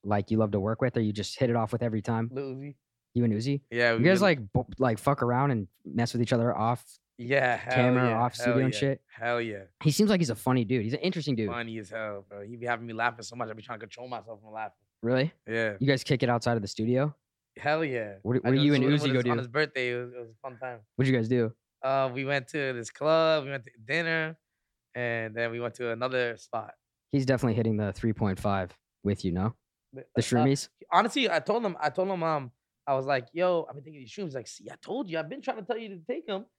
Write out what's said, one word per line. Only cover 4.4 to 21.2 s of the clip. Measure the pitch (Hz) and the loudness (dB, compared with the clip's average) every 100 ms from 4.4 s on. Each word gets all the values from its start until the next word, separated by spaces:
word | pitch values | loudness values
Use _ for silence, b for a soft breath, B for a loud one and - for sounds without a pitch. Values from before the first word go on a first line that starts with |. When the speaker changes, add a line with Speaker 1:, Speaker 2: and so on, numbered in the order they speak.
| 104 | 0
Speaker 1:
bo-, | 123 131 - | -2 -2 0
like, | 127 110 | 0 2
fuck | - 143 | 2 2
around | 120 123 143 | 2 2 2
and | 117 95 _ | 0 -2 _
mess | - 101 117 | -6 -2 0
with | 120 | 0
each | 120 | 2
other | 120 117 | 2 2
off | 104 110 123 - - _ - | 2 0 -2 -6 -20 _ -14
Speaker 2:
Yeah, | 120 139 127 113 | -2 2 2 0
hell | 117 127 | 0 4
Speaker 1:
camera, | 123 127 123 | 4 4 2
Speaker 2:
yeah, | 113 | 2
Speaker 1:
off | 120 - | 0 0
Speaker 2:
hell | 123 | 0
Speaker 1:
studio | 123 | 2
and | 131 | 2
Speaker 2:
yeah, | - | 0
Speaker 1:
shit? | 139 131 _ | -2 -2 _
Speaker 2:
hell | - 117 120 | -8 -2 -2
yeah. | 117 101 98 _ | -2 -8 -12 _
Speaker 1:
He | 156 | 0
seems | 143 208 | 4 4
like | 190 | 4
he's | 147 | 2
a | |
funny | 110 - 127 | 0 2 2
dude. | 104 127 | 2 0
He's | 107 | 0
an | 135 | -2
interesting | 175 180 147 117 | -2 -2 -2 -2
dude. | 104 | -2
Speaker 2:
Funny | 120 113 113 | -4 -6 -10
as | 98 | -10
hell, | 110 107 101 98 | -8 -8 -8 -12
bro. | 101 | -14
He | 101 120 | -14 -8
be | 120 | -4
having | 117 117 | -4 -6
me | |
laughing | 113 120 117 | -2 -2 -2
so | 107 120 | -14 -8
much, | 110 | -8
I | |
be | 110 | -8
trying | 107 113 | -12 -14
to | 107 | -14
control | 120 127 | -14 -10
myself | 117 107 107 | -10 -12 -18
from | 110 | -14
laughing. | 110 107 _ _ _ | -12 -12 _ _ _
Speaker 1:
Really? | 117 127 151 _ - | 0 2 0 _ -6
Speaker 2:
Yeah. | 113 110 101 | -2 -2 0
Speaker 1:
You | 135 | 0
guys | 131 | 0
kick | - 131 | 0 0
it | 123 | 2
outside | 120 120 117 | 2 0 0
of | |
the | 101 | -2
studio? | - 110 127 147 - _ _ _ - | -4 0 2 0 -4 _ _ _ -6
Speaker 2:
Hell | 147 156 | -2 0
yeah. | 156 123 107 98 | 0 -4 -6 -6
Speaker 1:
What, | 104 123 | 0 2
Speaker 2:
I | 123 | 4
Speaker 1:
what | |
do | 135 | 4
Speaker 2:
just | 147 | 6
Speaker 1:
you | |
and | 143 | 6
Speaker 2:
was | 131 147 | 4 4
with | 147 | 2
Speaker 1:
Uzi | |
go | 127 | 2
Speaker 2:
his, | |
Speaker 1:
do? | 120 | 2
Speaker 2:
on | 120 | 0
his | 120 | -2
birthday, | 135 151 135 123 | -2 -2 -2 -2
it | 123 | -4
was, | 123 | -8
it | 123 | -12
was | 117 | -16
a | 113 | -14
fun | 135 120 | -16 -12
time. | 127 120 _ - | -12 -12 _ 0
Speaker 1:
What'd | 131 | 4
you | |
guys | 127 | 4